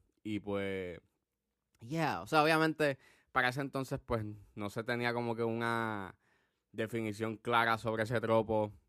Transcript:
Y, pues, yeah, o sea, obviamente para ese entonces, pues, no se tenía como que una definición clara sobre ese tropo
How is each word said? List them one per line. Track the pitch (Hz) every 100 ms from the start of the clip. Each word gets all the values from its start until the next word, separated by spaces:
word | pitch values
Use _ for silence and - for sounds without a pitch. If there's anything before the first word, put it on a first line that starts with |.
| _ _
Y, | 107 107
pues, | 101 101 98 95 90 82 - _ _ _ _ _ _ _
yeah, | 117 160 151 95
o | 95
sea, | 160
obviamente | 151 160 160 156 151 131 _ _ _
para | 131 123
ese | 127
entonces, | 139 135 131 135 -
pues, | 117 107 107 101 -
no | 101
se | 120
tenía | 117 120 120
como | 120 120 113
que |
una | 117 113 117 117 113 107 95 - _ _ _ _ _
definición | 107 110 117 110 104 110 107
clara | - 117 117 113
sobre | 113 110
ese | 110 120
tropo | 110 113 110 110 107 104